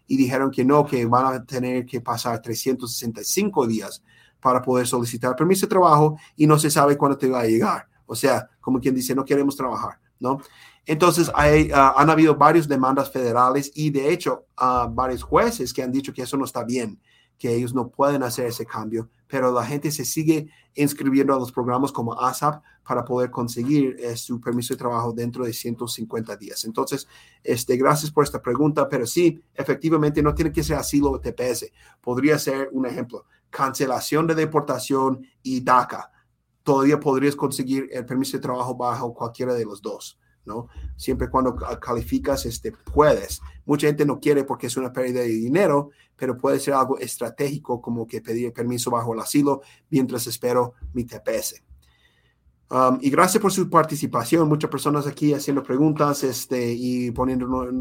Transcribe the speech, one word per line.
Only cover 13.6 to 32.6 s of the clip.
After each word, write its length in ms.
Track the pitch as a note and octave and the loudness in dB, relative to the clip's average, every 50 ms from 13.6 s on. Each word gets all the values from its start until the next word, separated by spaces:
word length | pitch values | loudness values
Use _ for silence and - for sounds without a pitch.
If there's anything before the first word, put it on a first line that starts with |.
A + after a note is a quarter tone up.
| C#3 - - | -2 -4 -6
y, 160 | D3+ D#3 D3+ | -2 -2 0
de 220 | C#3 C3+ C3+ D3+ | 0 0 2 0
hecho, 340 | F3+ F3 - C#3+ B2+ - - _ _ | 0 0 0 -4 -4 -4 -8 _ _
ah, 320 | - B2+ B2+ B2+ B2 A#2+ A#2+ | -2 0 2 2 2 0 -2
varios 340 | A2+ A#2+ B2+ C3 B2+ A#2+ - | -2 -4 -2 -2 -4 -6 -4
jueces 480 | - D3 F3 A3+ A#3+ A3+ - C3 A#2 | 0 2 2 2 2 0 -4 -6 -6
que 100 | - C#3 | -6 -6
han 80 | C3 B2+ | -4 -2
dicho 220 | B2+ C#3 C3+ C3 | -4 -4 -4 -6
que 100 | B2 - | -8 -10
eso 140 | B2+ A#2+ C#3+ | -8 -4 -4
no 80 | C#3 C3 | -4 -4
está 180 | A2+ - B2 | -4 -4 -6
bien, 380 | A#2 A#2 B2+ B2+ A2+ G#2 F#2+ - _ _ _ _ _ _ _ _ | -6 -4 -4 -4 -4 -6 -8 -14 _ _ _ _ _ _ _ _
que 100 | - A#2+ | -4 -2
ellos 220 | A#2 A#2+ B2 A#2 B2+ | -2 -2 -2 -2 -4
no 140 | B2+ A#2 B2 | -4 -4 -4
pueden 340 | - - C#3 C#3+ C#3+ C3+ | -2 0 2 2 2 0
hacer 240 | B2+ B2 - C#3 B2 | -2 -2 -4 -4 -4
ese 180 | A#2 A2 - A#2 | -4 -6 -8 -10
cambio, 440 | - - A2 G#2+ A2 A2+ A2+ A2+ - _ _ _ | -10 -10 -10 -8 -6 -6 -6 -6 -8 _ _ _
pero 240 | _ C#3 C3+ B2+ B2+ | _ -4 0 0 2
la 160 | B2 A#2+ A#2 | 2 0 -2
gente 240 | A#2+ D3 C#3+ - D#3 | -2 -4 -4 -4 -4
se 140 | D3 - B2+ | -6 -4 -6
sigue 440 | - - D#3+ D#3 D#3+ D#3+ D#3 D3+ - _ _ _ _ _ | -6 -4 0 2 2 2 0 -2 -6 _ _ _ _ _
inscribiendo 580 | C#3+ D3 C#3 C#3+ - C#3 C#3 C3 C#3 C3+ C3+ C#3 | -2 0 0 0 -2 0 2 2 4 4 4 2
a 40 | C3 | 0
los 100 | B2 A#2+ | -2 -4
programas 400 | - C3 A#2+ B2 B2 B2+ C#3 C3+ | -4 -4 -2 -2 0 0 -2 -2
como 240 | - C#3 A#2 A#2 - - | -4 -6 -6 -6 -4 -2
asap 420 | B2 B2+ B2+ - D3 D3+ D3+ - - _ _ _ _ | -2 -2 -2 0 -2 -2 -2 -4 -10 _ _ _ _
para 180 | - B2+ B2 A#2+ | -6 -4 -4 -2
poder 280 | - B2 B2 B2 B2 | -2 -2 -2 -2 -2
conseguir, 640 | - C3 A#2+ A#2 A#2+ A#2+ A#2+ C3+ D3+ D3 C3+ C3 B2 - | -2 -4 -6 -4 -4 -4 -2 2 2 2 2 0 -2 -6
eh, 180 | B2 A#2+ A#2 | -8 -8 -8
su 240 | A#2 - - B2 B2 | -8 -8 -8 -8 -6
permiso 340 | - B2+ A#2+ A#2+ A#2+ - C3 | -4 -4 -4 -4 -4 -4 -6
de 40 | - | -4
trabajo 340 | B2+ A#2+ A#2+ A2+ A#2 A#2+ | -4 -4 -2 -2 -2 -4
dentro 320 | A2+ A#2+ A#2+ A#2+ A#2+ B2+ B2 | -4 -4 -6 -6 -4 -6 -6
de 80 | A2+ | -6
ciento 360 | A2+ - - A#2+ A#2 - A#2+ A#2+ | -6 -6 -6 -6 -6 -6 -6 -8
cincuenta 480 | - - A2+ - - A2+ A2 A2+ G2+ | -8 -8 -8 -8 -8 -8 -8 -8 -10
días. 280 | G2+ G2+ - - - - | -12 -14 -12 -10 -10 -10
Entonces, 440 | A2+ A2 B2+ C3+ - C#3 C3+ - - _ - - _ _ _ | -6 -4 -4 -4 -4 -4 -8 -8 -14 _ -20 -20 _ _ _
este, 340 | _ - A#2+ A#2 - - B2+ | _ -4 -2 -2 0 0 0
gracias 360 | B2+ C3+ C#3+ D3+ D3+ D#3 D3+ | 4 4 4 4 2 0 0
por 100 | - D3+ | 0 0
esta 180 | C#3+ - - - | 0 0 -2 -6
pregunta, 480 | - B2 A#2+ C3 D3+ D3+ D3+ D#3 C#3 C#3 | -4 -4 0 2 2 2 2 2 0 0
pero 180 | C#3+ B2+ A#2 | -2 -4 -4
sí, 360 | A2+ - F3 F3 E3 D#3+ - - _ _ | -2 0 2 2 2 2 0 -8 _ _
efectivamente, 680 | - C#3 - C3+ - - D#3+ E3 D3+ D3+ D3 D3 D#3 | -6 -2 -2 -2 -2 0 2 2 4 2 2 2 2
no 140 | D3 D3+ D3 | 2 2 2
tiene 160 | - D#3+ D3+ | 2 0 0
que 100 | D3+ E3+ | 0 -2
ser 140 | D3+ D#3 D3+ | -2 -2 -2
asilo 340 | C3+ B2 - C#3+ C#3+ C#3+ C#3 | -4 -2 0 2 2 2 2
o 100 | C3 B2 | 0 -2
T 120 | - B2 | -4 -8
P 180 | - - B2 B2+ | -6 -4 -2 -2
S. 220 | A#2 - A2 - - _ _ - _ _ | -2 -4 -6 -10 -16 _ _ -20 _ _
Podría 380 | _ A#2+ B2 B2+ C3+ D3+ D3+ D3 | _ -4 -2 0 2 2 2 2
ser, 300 | - D3 C3+ C3+ | 0 -2 -4 -4